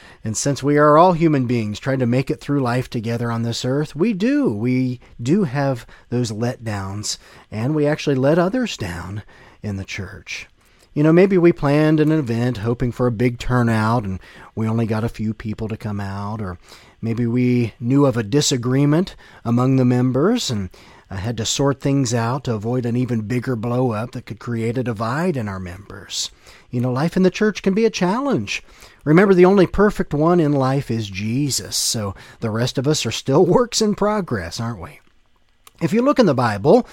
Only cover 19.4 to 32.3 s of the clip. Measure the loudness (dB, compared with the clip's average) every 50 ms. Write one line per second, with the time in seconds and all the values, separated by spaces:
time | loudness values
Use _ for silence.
19.4 | -4 0 0 2 2 2 4 4 4 4 2 2 2 2 2 2 2 2 0 0
20.4 | -2 -4 -4 -6 -6 -8 -12 -16 -20 -20 -20 -20 _ -14 -10 -8 -6 -6 -6 -4
21.4 | -4 -4 -2 0 0 0 0 -2 -2 0 0 0 0 0 0 0 0 -2 -4 -4
22.4 | -4 -4 -4 -4 -2 -2 -2 -2 -2 0 0 -2 0 0 -2 -4 -2 -2 -4 -4
23.4 | -2 -2 -4 -4 -2 -2 0 0 0 0 -2 -4 -6 -8 -10 -12 -12 -12 -14 -12
24.4 | -8 -6 -4 -2 -2 -2 -2 -2 -4 -4 -4 -4 -4 -4 -2 -2 -2 -2 -2 -2
25.4 | -4 -6 -6 -8 -10 -10 -12 -14 -16 -18 -18 -18 -16 -10 -8 -8 -8 -8 -10 _
26.4 | _ -20 -20 -20 -14 _ -4 -2 -2 -2 0 0 -2 0 2 2 2 2 2 2
27.4 | 0 0 0 0 -2 -2 0 2 2 0 0 0 0 0 0 0 -2 -2 -2 -2
28.4 | -2 -4 -8 -10 -12 -14 -20 -20 -20 -20 -20 _ 0 4 6 6 6 6 6 8
29.4 | 6 8 8 6 4 4 4 4 2 4 2 0 -4 -4 -2 0 2 4 4 4
30.4 | 4 2 2 2 2 0 0 -2 -2 -2 -4 -4 -4 -6 -8 -6 -4 -4 -2 -2
31.4 | -2 -2 -4 -4 -6 -6 -6 -4 -4 -2 -4 -4 -4 -6 -8 -10 -14 -20